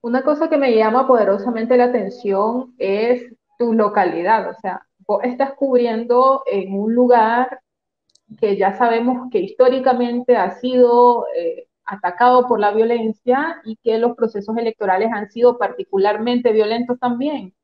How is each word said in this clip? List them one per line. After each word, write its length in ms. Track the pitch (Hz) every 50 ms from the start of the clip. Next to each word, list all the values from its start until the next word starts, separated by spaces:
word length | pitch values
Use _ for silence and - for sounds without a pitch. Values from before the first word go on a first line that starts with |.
Una 220 | - 240 240 254 262
cosa 260 | 302 302 294 330 320
que 80 | 320
me 180 | 285 277 254 226
llama 320 | 220 220 220 220 254 269
poderosamente 680 | 254 254 233 208 190 196 202 202 247 233 226 226 226 247
la 80 | 247 247
atención 880 | 247 247 240 196 196 - - - 202 190 190 208 226 240 247 254 - _
es 560 | _ - 196 196 208 220 240 247 247 247 - 220 _ _ _ _
tu 160 | _ 240 233 226
localidad, 760 | 226 214 202 208 214 185 175 - 165 175 190 220 220 190 -
o 100 | - -
sea, 260 | - 190 185 - _ _ _ _
vos 240 | 190 - 208 - -
estás 300 | 247 247 - 269 269 277
cubriendo 920 | - 285 269 247 247 240 233 220 220 233 240 240 247 262 269 269 277 -
en 280 | - - 196 185 190 190
un 200 | 196 208 220 226
lugar 680 | 240 254 240 247 233 220 220 233 240 254 262 - - _ _ _ _ _ _ _ _ _ _ _ _ _ _ 214 _
que 180 | - 208 196
ya 200 | 185 190 196 196
sabemos 520 | - 254 233 226 233 233 247 254 247 - -
que 80 | - 202
históricamente 960 | 175 196 - - 254 247 254 269 254 269 254 240 240 240 240 247 247 - 247
ha 240 | 220 180 190 - -
sido, 680 | - 254 254 247 247 240 240 240 247 247 240 233 - - -
eh, 340 | 170 170 165 165 - - _ _ _ _
atacado 600 | - 196 196 - 180 180 - 240 247 254 254 247
por 140 | 247 233 202
la 120 | 208 208
violencia 920 | 208 220 226 233 240 233 226 220 214 _ _ 240 247 269 302 330 330 - _
y 140 | 220 220
que 200 | _ _ 233 220
los 200 | 220 233 240 240
procesos 380 | - 233 226 - 208 202 220 220
electorales 520 | 233 240 226 220 _ 214 190 185 185 214 226 233
han 180 | 208 208 208
sido 260 | _ 233 240 247 247
particularmente 920 | 240 214 196 - - 190 _ - 196 190 208 214 220 220 240 247 247 240 240
violentos 480 | 214 220 214 208 226 233 247 240 247 247
también. 540 | - 247 240 240 269 294 302 240 196 185 _ _